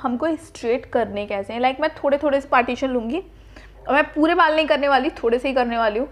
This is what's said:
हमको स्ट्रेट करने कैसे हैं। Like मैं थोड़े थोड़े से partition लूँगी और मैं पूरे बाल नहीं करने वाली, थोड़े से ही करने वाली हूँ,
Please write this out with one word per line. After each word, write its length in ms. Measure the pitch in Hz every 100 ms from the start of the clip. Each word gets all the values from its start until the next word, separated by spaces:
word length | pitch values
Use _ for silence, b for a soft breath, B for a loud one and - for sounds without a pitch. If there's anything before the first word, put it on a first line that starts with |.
हमको 340 | 254 240 320 311
स्ट्रेट 500 | - - 233 262 -
करने 400 | 247 208 202 208
कैसे 260 | 202 196
हैं। 80 | 233
Like 200 | 254 262
मैं 100 | 311
थोड़े 240 | 320 277 277
थोड़े 220 | 302 277
से 80 | 269
partition 400 | 254 247 247 269
लूँगी 340 | 247 226 320 - - B B B - -
और 60 |
मैं 100 | 269
पूरे 300 | 294 302 320
बाल 220 | 359 320 311
नहीं 100 | 302
करने 220 | 294 285
वाली, 220 | 269 285
थोड़े 280 | - 226 240
से 100 | 277
ही 60 |
करने 240 | 254 240 233
वाली 200 | 220 214
हूँ, 100 | 277